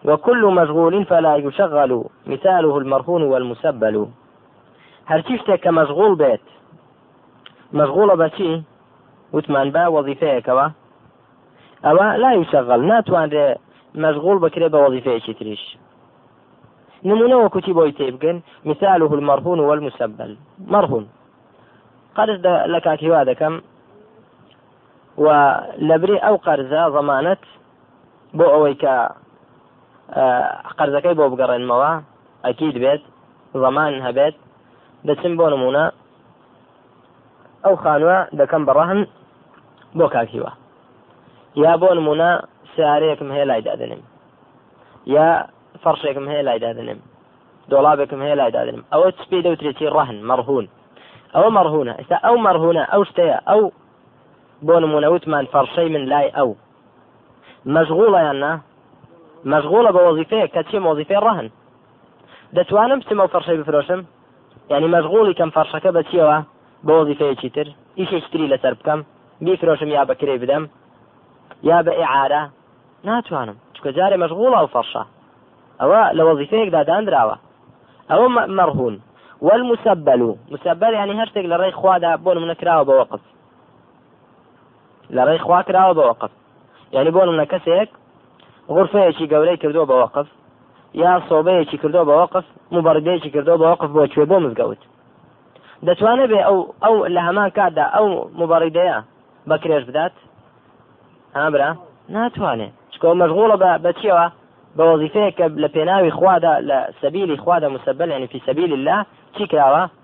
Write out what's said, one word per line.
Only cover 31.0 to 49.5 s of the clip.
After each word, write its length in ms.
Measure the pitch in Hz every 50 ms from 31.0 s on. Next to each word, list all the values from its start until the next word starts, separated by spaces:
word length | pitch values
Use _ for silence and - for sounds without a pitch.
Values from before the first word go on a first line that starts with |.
| 143 175 175 156
بۆ 60 | 151 139 127
بگەڕێنمەوە، 600 | 123 131 123 127 123 123 123 120 123 135 147 165 160 151 _ _ _ _ _ _ _ -
ئەکید 320 | 127 120 - 156 156 143 120 123
بێت، 200 | 135 143 147 - _ _ _ _ _ _ _ _ _ _ 139 131
زەمان 320 | 131 131 147 156 151 143 131 131
هەبێت، 280 | 127 120 131 143 151 156 _ _ _ _ _ _ _ _ _ _ _ _ _ _
دەچم 280 | 151 147 143 - 175 170 165
بۆ 80 | 170 160 147
نمونە، 320 | 135 127 127 131 143 160 165 - _ _ _ _ _ _ _ _ _ _ _ _ _ _ _ _ _ _ _ _ _ _ _ _ _ _ _ _ _ _ _ _ _ -
ئەو 100 | 190 190 165 -
خانووە 360 | 165 151 143 151 170 180 190 175 - - 147
دەکەم 240 | 143 - - 160 151 135
بەڕەهن 320 | 135 147 160 175 190 202 202 - _ _ - _ _ _ _ _ _ _ _ _ _ _ _ _ _ 156
بۆ 80 | 165 143 -
کاکیوە. 380 | 123 117 107 107 117 120 - - _ _ _ _ _ _ _ _ _ _ _ _ _ _ _ _ _ _ _ _ 143 147
یا 100 | 160 170 165 175
بۆ 80 | 185 180 170
نمونە 320 | 160 151 151 156 165 175 175 - - - _ _ _ - -
سیارەیەکم 560 | - 160 147 147 147 156 156 147 139 143 139 135
هەیە 120 | 143 143 139
لای 120 | 131 113 107 -
دادنم. 340 | - - 60 - - - - _ _ _ _ _ _ _ _ _ _ _ _ _ _ _ _ _ _ - _ - 208
یا 140 | 156 156 165 165 165 165 - _ _ _ _ _ - -
فەرشێکم 440 | 175 151 - 156 147 139 139 139 143
هەیە 120 | 151 147 143 135
لای 100 | 120 113 117
دادنم. 340 | 117 113 120 117 117 110 104 - _ _ _ _ _ _ _ _ _ _ _ _ -
دۆڵابێکم 500 | 139 139 143 151 151 143 143 - 147 135 135
هەیە 120 | 147 147 143
لای 100 | 135 117 113
دادنم. 260 | 123 120 120 120 120 113 _ -
ئەوە 160 | 151 175 185 185 -
چ 20 | - _
پێی 120 | 190 180 170
دەوترێتی؟ 460 | 175